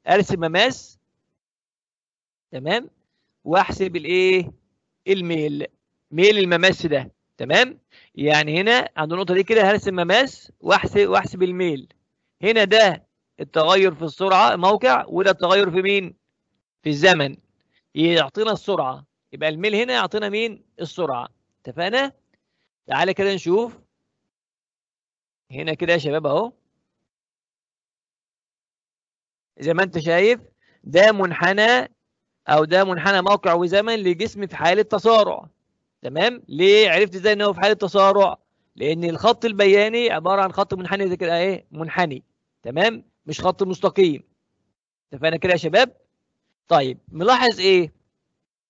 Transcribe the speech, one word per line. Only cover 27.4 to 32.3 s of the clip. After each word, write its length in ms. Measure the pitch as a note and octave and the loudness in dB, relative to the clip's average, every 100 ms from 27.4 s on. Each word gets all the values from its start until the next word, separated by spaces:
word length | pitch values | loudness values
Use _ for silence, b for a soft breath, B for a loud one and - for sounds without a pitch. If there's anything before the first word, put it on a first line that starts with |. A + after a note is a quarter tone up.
| _ _ _ _ _ _ _ _ _ _ _ _ _ _ _ _ _ _ _ _ _ - | _ _ _ _ _ _ _ _ _ _ _ _ _ _ _ _ _ _ _ _ _ -10
زي 160 | C#3 | -4
ما 80 | E3 | -2
أنت 160 | F#3+ F3 | -2 -4
شايف 420 | D#3 E3+ G#3 A#3+ - _ _ _ | -2 2 2 0 -6 _ _ _
ده 280 | - D#3+ G#3 | -2 4 4
منحنى 760 | G#3 F#3+ D#3 F3 G3 A3 B3 - _ _ _ _ | 4 -2 -2 0 2 2 2 -2 _ _ _ _